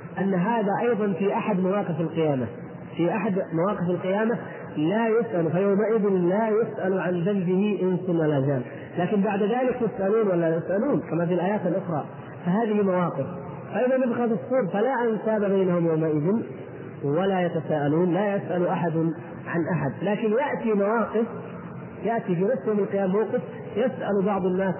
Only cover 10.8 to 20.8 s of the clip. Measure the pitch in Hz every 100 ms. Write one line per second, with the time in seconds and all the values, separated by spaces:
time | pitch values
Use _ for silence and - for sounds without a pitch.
10.8 | 285 175 - 165 170 180 180 208 180 180
11.8 | 180 151 - - - - 175 196 226 208
12.8 | 196 180 165 143 123 - - - - 196
13.8 | 247 262 254 233 240 220 - 254 185 202
14.8 | 247 247 233 214 220 214 202 196 185 175
15.8 | 170 160 160 151 156 226 - - - -
16.8 | - - 143 156 196 185 175 156 - 156
17.8 | 143 156 180 175 208 196 - 180 180 180
18.8 | 170 160 165 156 - - - 165 160 156
19.8 | 139 - 185 208 220 226 285 - 233 202